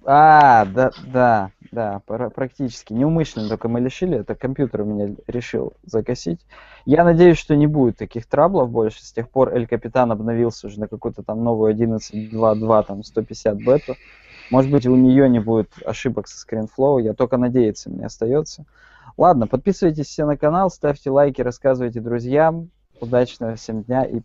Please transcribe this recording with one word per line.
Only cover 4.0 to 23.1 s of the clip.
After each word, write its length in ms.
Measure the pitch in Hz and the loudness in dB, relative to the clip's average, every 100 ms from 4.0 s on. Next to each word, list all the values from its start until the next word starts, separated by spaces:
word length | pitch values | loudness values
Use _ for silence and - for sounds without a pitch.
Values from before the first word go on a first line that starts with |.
| 185 131 | -4 -4
это 200 | - 107 | -6 -8
компьютер 460 | 131 135 139 107 | -8 -4 -4 -4
у 20 | |
меня 320 | 104 104 104 - - | -6 -4 -6 -8 -10
решил 460 | 117 117 - 64 - | -10 -6 -6 -8 -10
закосить. 640 | - 113 107 123 175 170 _ - - - - | -8 -6 -4 -6 -6 -10 _ -20 -20 -14 0
Я 160 | 151 | 4
надеюсь, 320 | 175 165 175 160 | 4 6 6 6
что 180 | - 147 | 2 2
не 100 | 151 | 2
будет 320 | 151 123 - | 2 0 -2
таких 280 | 104 113 - | -8 -10 -4
траблов 440 | 139 165 190 123 | 2 2 2 0
больше. 340 | 117 110 - | 0 -2 -4
С 80 | - | -12
тех 160 | - 117 | -10 -6
пор 240 | 135 123 | 0 2
Эль 140 | 123 117 | 0 -2
Капитан 460 | 113 113 127 120 | -4 -2 0 0
обновился 560 | 107 110 117 117 - 104 | 0 -4 -2 -2 -4 -12
уже 100 | 104 | -10
на 80 | 107 | -10
какую-то 380 | 110 117 - | -8 -10 -10
там 180 | - 110 | -10 -4
новую 280 | 117 113 110 | -2 0 0
одиннадцать 580 | 107 117 110 - 104 110 | 2 -2 -2 -8 -12 -10
два 240 | 110 113 | -2 0
два, 300 | 107 110 110 | 0 2 2
там, 180 | 104 98 | 2 -6
сто 200 | - - | -8 -8
пятьдесят 340 | 110 110 110 104 | -8 -4 -4 -2
бету. 380 | 117 147 - 127 - _ _ - - | 0 0 0 -12 -14 _ _ -20 -2
Может 200 | 127 135 | 0 2
быть, 160 | 143 123 | 2 2
у 80 | 127 | 4
неё 300 | 127 131 135 | 6 6 4
не 140 | 120 | 2
будет 300 | 107 113 98 - | 0 -2 -2 -8
ошибок 440 | - 110 131 107 - | -12 -6 -6 -6 -10
со 100 | - | -16
скринфлоу, 600 | - 113 110 - 135 135 | -10 -8 -8 -2 0 2
я 160 | 110 | -2
только 220 | 107 123 127 | -2 -2 0
надеяться 540 | 123 127 110 104 - | 0 0 0 -2 -10
мне 160 | - 110 | -12 -12
остаётся. 600 | - 113 143 160 - 151 _ _ _ - - | -8 -4 -2 -4 -12 -20 _ _ _ -20 0
Ладно, 300 | 170 147 110 | 2 4 0
подписывайтесь 580 | 127 - 185 180 156 143 | -2 -2 0 0 -2 -6
все 200 | - 147 | -4 -4
на 100 | 143 | 0
канал, 340 | 151 170 190 | 0 0 -2
ставьте 400 | - 147 143 143 | -2 -4 -4 -2
лайки, 300 | 135 143 131 | 2 2 0
рассказывайте 600 | 120 120 135 127 123 117 | -6 -2 0 0 -2 -6
друзьям. 680 | 117 120 120 139 160 165 165 _ _ _ | -6 -6 -2 2 2 0 -10 _ _ _
Удачного 540 | 120 | -2